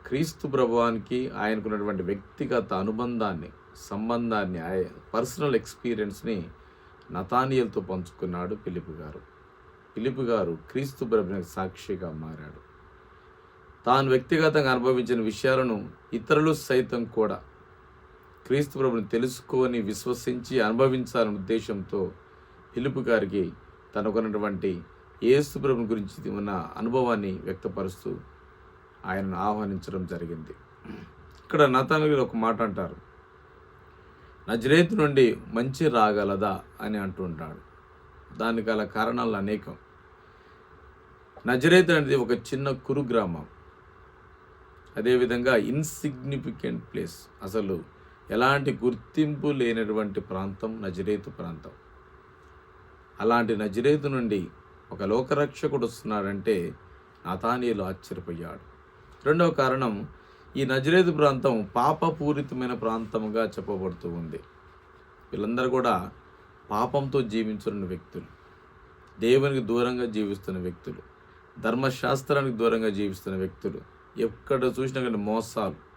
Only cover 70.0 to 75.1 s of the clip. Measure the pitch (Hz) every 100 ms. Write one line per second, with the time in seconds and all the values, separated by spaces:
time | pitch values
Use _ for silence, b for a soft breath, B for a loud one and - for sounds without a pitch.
70 | 120 107 104 98 - 92 90 87 - -
71 | - - B B - - 110 120 135 131
72 | 131 135 - 143 135 113 117 113 110 98
73 | 101 92 101 95 92 - - - - -
74 | - - 113 113 - 135 127 113 131 131
75 | 120